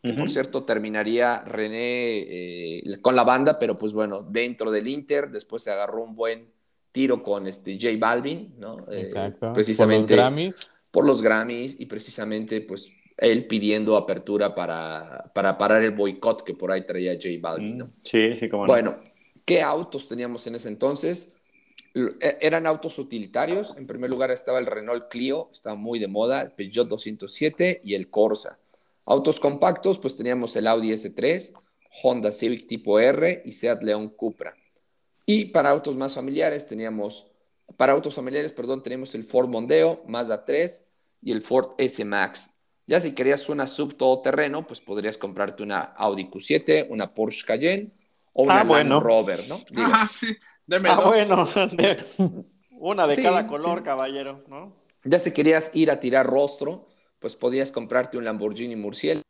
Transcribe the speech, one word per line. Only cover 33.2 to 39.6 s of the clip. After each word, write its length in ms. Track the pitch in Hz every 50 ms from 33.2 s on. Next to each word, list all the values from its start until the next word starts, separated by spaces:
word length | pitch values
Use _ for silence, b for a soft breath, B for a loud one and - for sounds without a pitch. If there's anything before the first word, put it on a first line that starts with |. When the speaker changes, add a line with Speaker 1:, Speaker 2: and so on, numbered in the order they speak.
| 160 175 180 - -
Speaker 1:
y 60 | 123
Seat 320 | - - - 120 117 101 110
León 260 | 107 104 107 107 107
Cupra. 460 | - - 117 110 - _ - 78 - _ _ _ _ _ _ _ _ _ _ _ _ _ _
Y 200 | - 208 214 208
para 240 | 190 - 170 143 143
autos 260 | 139 156 - 151 135
más 200 | 131 135 135 135
familiares 500 | 135 127 139 139 156 165 160 147 147 147
teníamos, 600 | - 110 110 113 113 110 107 104 104 110 - _ _ _ _ _ _ _ _ _ - -
para 160 | - 131 131 139
autos 220 | 147 139 147 139
familiares, 360 | 147 127 127 135 147 147 156
perdón, 300 | - - 120 120 135 135
teníamos 320 | 131 117 123 131 131 - -
el 100 | 117 110
Ford 240 | - - 127 127
Mondeo, 540 | 123 120 113